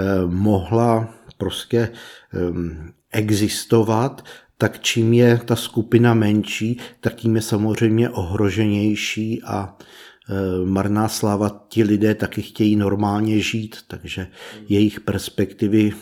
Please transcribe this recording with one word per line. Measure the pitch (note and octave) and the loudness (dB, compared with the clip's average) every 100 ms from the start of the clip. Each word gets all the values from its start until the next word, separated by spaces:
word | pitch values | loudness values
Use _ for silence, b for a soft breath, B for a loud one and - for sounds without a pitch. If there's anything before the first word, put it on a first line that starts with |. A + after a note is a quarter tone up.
| G2 G2 F2+ | 0 0 0
mohla | F2+ G#2 A2 F2 A2+ A#2 A2+ A2 B B - | 0 2 2 2 2 2 2 -2 B B -8
prostě, | G2 - - A#2 A2 B B B B | -8 -8 -4 -2 -2 B B B B
ehm, | F#2 F2 F2 E2+ D#2 D#2+ - _ | -6 -4 -4 -6 -8 -16 -20 _
existovat, | G#2+ G#2+ G#2 G#2 - - A#2 G#2+ A2 C3+ - - B B - | -2 0 2 0 -2 0 2 4 0 -2 -6 -20 B B -4
tak | A2 - | -4 -2
čím | - A#2+ A2+ | -4 0 4
je | A#2+ A#2+ A#2 - | 6 6 4 0
ta | A#2 | -4
skupina | - - A2 A2+ A#2+ | -4 -4 2 4 6
menší, | A2+ G#2+ G#2+ G#2 - A2 B2 B B | 4 4 2 0 -4 -4 -6 B B
tak | A2+ | -6
tím | - A#2 A2 | -2 0 0
je | |
samozřejmě | A2 G#2+ G#2+ G2+ A2+ A2 A#2+ | 0 0 0 2 2 2 0
ohroženější | A2 E2+ G2+ G#2 G2 G#2+ G2+ G#2+ G#2 - - A2 A#2 | -2 -4 0 0 2 0 2 0 -2 -4 -6 -6 -6
a, | - G2+ G2 - B B B B - | -6 -8 -8 -12 B B B B -8
eh, | G2 F#2+ F#2 F#2 | -4 -2 -2 0
marná | F#2+ G2+ G#2 A2 | 0 0 0 -2
sláva, | - A2 G2+ G#2 - - | -2 -2 0 -2 -4 -6
ti | A2+ | 0
lidé | G#2+ G#2 G#2+ G#2+ | 2 4 2 0
taky | G2 - | -4 -6
chtějí | - - G#2+ G#2 | -8 0 2 2
normálně | G2+ G2+ G#2 G2+ A2 G#2+ | 2 0 0 0 0 0
žít, | F#2+ A2+ G#2+ - - | -2 -4 -8 -14 -16
takže | F2+ - - F#2 B B G#2+ G#2 | -16 -12 -10 -10 B B -12 0
jejich | G2+ G#2+ - | 2 2 0
perspektivy | - G2+ - - G2 - G#2 A2 G#2+ G2+ | -6 -6 -4 -4 -4 -2 0 2 2 -2